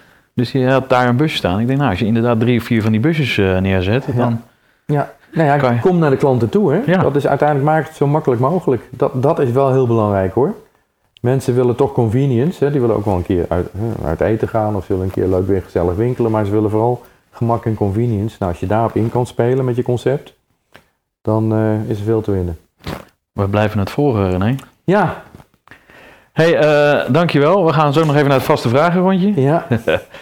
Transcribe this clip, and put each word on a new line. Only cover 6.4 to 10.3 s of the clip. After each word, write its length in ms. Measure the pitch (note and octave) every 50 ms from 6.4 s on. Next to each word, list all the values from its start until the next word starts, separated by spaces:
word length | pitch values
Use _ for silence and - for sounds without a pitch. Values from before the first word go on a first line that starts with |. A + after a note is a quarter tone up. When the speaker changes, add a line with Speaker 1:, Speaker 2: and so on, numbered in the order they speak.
| A2+ G#2+
Speaker 2:
toe, 220 | - G3+ G#3+ D#3+ F3
hè. 60 | F#3 B3+ -
Speaker 1:
Ja. 60 | F3 F#3+
Speaker 2:
Dat 140 | D3 C#3+ C3+
is 120 | C#3+ C3+ D3
uiteindelijk, 420 | - - D#3 D3 D3+ C#3 C3+ D3+
maakt 180 | D#3 D#3+ C#3+ -
het 100 | - -
zo 100 | D3 C#3+
makkelijk 340 | C#3+ D#3 D#3 - B2+ A2
mogelijk. 400 | B2 C3+ E3+ F#3 - - C3 A2+ - -
Dat, 340 | - A#2 C#3+ - - C3 A#2+
dat 160 | C#3 E3+ -
is 120 | D3 B2
wel 200 | A#2 C3 C#3 C3+
heel 160 | B2+ C3+ C3 A#2
belangrijk, 460 | A#2 A2+ G#2+ G#2 G2+ G2 F#2+ F#2+